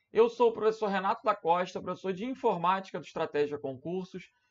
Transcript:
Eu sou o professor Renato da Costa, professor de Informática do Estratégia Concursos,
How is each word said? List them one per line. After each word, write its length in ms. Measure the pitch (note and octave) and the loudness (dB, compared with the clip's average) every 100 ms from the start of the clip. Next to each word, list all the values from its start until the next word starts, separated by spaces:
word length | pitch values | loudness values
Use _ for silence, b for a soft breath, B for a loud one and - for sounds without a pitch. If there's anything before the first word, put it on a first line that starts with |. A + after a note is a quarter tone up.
| _ | _
Eu 160 | - A#3+ | 4 4
sou 220 | A#3 A#3 | 4 2
o 20 | |
professor 360 | A3 G#3+ A3 G#3 | 2 0 0 0
Renato 360 | G3 G3 A#3+ | 0 0 0
da 100 | A3+ | 0
Costa, 460 | G3+ E3 F3 F#3 F#3+ | 0 2 2 0 -6
professor 320 | F3 F3+ F#3+ | -8 -6 -4
de 140 | F3+ B3 | -4 -6
Informática 760 | B3+ A#3+ F3+ E3+ G3 F#3+ F3+ | -2 0 2 2 0 -2 -10
do 60 | C#3 | -8
Estratégia 520 | F3 D#3 D3 C#3+ D3 | -6 -2 0 0 -2
Concursos, 720 | C3+ B2+ E3 F#3 F3+ F#3 - _ _ | -8 -8 -6 -6 -8 -12 -16 _ _